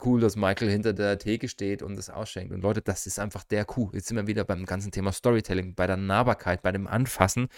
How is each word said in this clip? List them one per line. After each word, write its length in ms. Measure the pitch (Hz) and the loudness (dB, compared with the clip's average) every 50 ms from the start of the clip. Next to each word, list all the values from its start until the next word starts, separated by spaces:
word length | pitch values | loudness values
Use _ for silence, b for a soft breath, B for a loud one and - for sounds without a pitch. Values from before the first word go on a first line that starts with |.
| - | 4
cool, 160 | 123 123 117 | 4 4 6
dass 140 | 113 104 98 | 6 4 4
Michael 340 | 107 101 95 98 - 117 104 | 4 2 2 2 2 2 2
hinter 240 | 101 104 101 113 98 | 2 2 2 0 0
der 240 | 95 101 101 101 | 2 2 2 0
Theke 320 | 98 - 104 110 - - 120 | 0 0 0 0 0 -2 -6
steht 320 | - - 104 98 101 - | -6 -6 -4 -4 -4 -4
und 140 | - 95 98 | -6 -8 -8
das 160 | 95 - - | -8 -10 -10
ausschenkt. 420 | - - 107 - - 95 92 92 95 | -10 -10 -10 -8 -10 -10 -10 -8 -6
Und 80 | 92 | 0
Leute, 220 | 92 101 110 107 - | 0 2 2 2 0
das 240 | - 95 - - | -2 -4 -4 -4
ist 100 | 101 - | -6 -6
einfach 260 | 101 101 104 - 104 - | -4 -6 -6 -8 -10 -6
der 220 | - 107 104 104 | -2 -2 -2 -2
Coup. 260 | - - 127 113 95 | -2 -2 -2 -2 -2
Jetzt 160 | - 101 - | -4 -6 -6
sind 80 | - 117 | -4 -4
wir 120 | 110 101 | -2 -2
wieder 160 | 104 104 107 92 | 0 0 0 0
beim 240 | - 95 90 92 | 0 -2 -4 -2
ganzen 240 | - 92 95 101 98 | -4 -4 -4 -4 -4
Thema 200 | - 98 95 98 | -4 -2 -2 -2
Storytelling, 640 | 92 - - 123 120 110 - - 92 92 92 90 87 | -2 2 2 4 4 4 2 2 0 -2 -2 -2 -2
bei 140 | - 90 | 0 0
der 100 | 92 92 | 2 2
Nahbarkeit, 640 | 92 98 98 98 110 123 123 107 - - 92 87 - | 0 2 2 2 4 4 4 2 2 0 -2 -2 0
bei 100 | - 92 | 0 0
dem 140 | 95 98 98 | -2 -2 -2
Anfassen. 600 | 92 95 113 131 127 - - 92 95 - 123 127 B B | -2 0 0 0 0 2 2 2 4 4 0 -2 B B